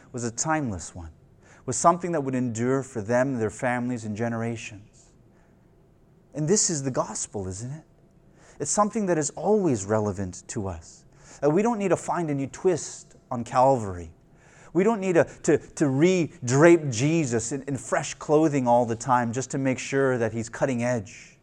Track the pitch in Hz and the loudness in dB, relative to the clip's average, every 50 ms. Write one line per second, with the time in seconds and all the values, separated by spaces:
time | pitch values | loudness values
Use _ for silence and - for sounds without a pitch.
0 | - - - 123 120 117 113 - - 160 156 156 143 120 98 87 - - - 92 | -20 -14 -10 -6 -6 -6 -6 -4 -4 -2 -2 -2 -2 -4 -6 -8 -10 -12 -14 -14
1 | 82 78 - - _ _ _ _ _ - - - - - 120 - - 170 175 175 | -16 -16 -18 -20 _ _ _ _ _ -20 -20 -14 -8 -8 -4 2 4 4 4 2
2 | 180 175 170 151 139 135 131 127 127 123 110 110 120 127 135 139 127 - - 117 | -2 -4 -2 -2 -2 -2 -2 -2 -2 -2 -2 -2 0 0 0 0 -2 -4 -8 -8
3 | 98 104 120 123 127 139 135 117 110 104 - - - 123 123 123 120 123 123 117 | -4 0 2 2 2 0 0 -2 -2 -2 -4 -4 -4 -2 -2 -2 -4 -4 -6 -6
4 | 107 107 104 101 117 117 117 113 113 117 117 113 - - 107 98 107 - _ - | -6 -8 -6 -4 -4 -4 -4 -4 -4 -4 -6 -8 -10 -14 -16 -18 -20 -20 _ -20
5 | - _ _ _ _ _ _ _ _ _ _ _ _ _ _ _ _ _ _ _ | -20 _ _ _ _ _ _ _ _ _ _ _ _ _ _ _ _ _ _ _
6 | _ _ _ _ _ _ - 139 156 151 202 214 - - 175 143 135 135 120 147 | _ _ _ _ _ _ -6 -4 0 2 2 2 2 0 -2 -2 -4 -4 -2 -2
7 | 170 - 214 - - - - 107 92 92 92 98 120 127 147 160 - _ _ _ | -4 -4 -6 -10 -10 -8 -8 -8 -6 -6 -8 -8 -10 -10 -12 -12 -16 _ _ _
8 | _ _ _ _ _ - _ - - - - - 143 - - 208 208 208 - 226 | _ _ _ _ _ -20 _ -20 -20 -18 -10 -8 -6 -4 0 0 0 0 0 -2
9 | 208 180 175 156 143 135 - 139 151 190 214 214 185 165 127 101 95 98 107 110 | 0 0 0 0 0 -4 -4 -4 0 2 2 2 4 2 0 0 0 0 0 0
10 | 104 104 95 98 98 90 87 - - - - 120 98 95 85 80 - - - - | 0 0 -2 -4 -6 -8 -8 -12 -14 -10 -8 -6 -6 -6 -8 -10 -14 -18 -20 -20
11 | _ - _ - - - - - - 147 151 190 208 233 240 202 202 185 175 - | _ -20 _ -20 -20 -20 -10 -2 0 2 2 4 2 2 0 0 0 0 0 0
12 | - - - 170 175 151 143 139 135 127 - - - 185 175 139 - - - - | 0 -4 -4 -4 -2 -2 -2 -4 -4 -6 -6 -2 0 0 0 0 -4 -8 -14 -16
13 | - - - - _ - 127 120 117 - - 131 127 135 135 123 110 98 92 87 | -20 -20 -20 -20 _ -8 -6 -6 -6 0 4 4 6 6 6 4 0 -4 -8 -8
14 | 85 80 - _ _ _ - _ _ - - - - - - 165 190 220 233 202 | -12 -14 -16 _ _ _ -20 _ _ -20 -20 -20 -14 -4 0 2 2 2 2 0
15 | 190 190 175 165 131 - - - - - 156 - - - - - 160 139 131 135 | 0 2 4 4 4 2 0 -6 0 2 2 2 2 -4 -2 0 0 2 4 4
16 | 160 185 185 180 160 - - - - 117 123 139 160 175 170 170 156 139 117 107 | 4 4 4 4 0 -2 -4 -8 -2 2 4 8 8 8 8 8 4 -2 -2 0
17 | 135 151 165 170 156 120 120 113 - - 147 135 127 - 139 - - - 190 165 | 0 2 2 2 0 0 0 -2 -2 -4 -8 -8 -6 -6 -8 -6 -4 -2 -2 -2
18 | 139 - - - - - 151 151 160 160 143 139 127 120 120 120 123 113 117 113 | -2 -4 -10 -8 0 2 4 4 4 4 2 2 2 4 4 4 4 2 -2 -4
19 | - 135 127 123 120 117 113 131 127 - - 139 135 135 127 - - - 135 135 | 0 2 2 2 2 0 -4 -4 -6 -4 -4 -2 0 0 -2 -2 -4 -2 0 2
20 | 139 131 127 120 117 110 104 113 110 - - - 156 135 127 117 120 123 123 117 | 2 2 2 2 0 -2 -2 -4 -8 -8 -6 -4 -2 -2 0 0 -2 -2 -2 -4
21 | 95 - - - - - - _ | -4 -8 -16 -20 -20 -20 -20 _